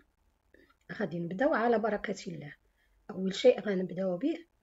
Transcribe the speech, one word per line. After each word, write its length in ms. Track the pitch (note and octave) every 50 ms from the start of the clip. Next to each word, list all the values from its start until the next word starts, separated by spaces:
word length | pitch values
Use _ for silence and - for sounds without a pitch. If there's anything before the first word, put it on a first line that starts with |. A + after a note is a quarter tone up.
| - _ _ _ _ _ _ _ _ _ _ - _ _ _ _ _ -
غادي 280 | - - G#3+ D#3 E3 E3+
نبداو 340 | E3+ E3+ F#3+ F#3+ C4+ D4+ D4+
على 240 | G#3+ A3+ A#3+ A3+ G#3+
بركه 380 | G#3+ G#3+ G#3 G3+ - - F#3+ - -
الله. 280 | G3 E3 D3+ D3 D3 - _ _ _ _ _ _ _ _ _ _ -
اول 240 | G#3 F#3 F#3+ F#3+ F#3
شيء 260 | - - B3 - G3+
غنبداو 560 | G3 G#3 G3 F#3 F#3+ E3 F3 F3+ F#3+ F#3 F3
به، 300 | F3 C4 D#4+ D#4+ - - _ _ _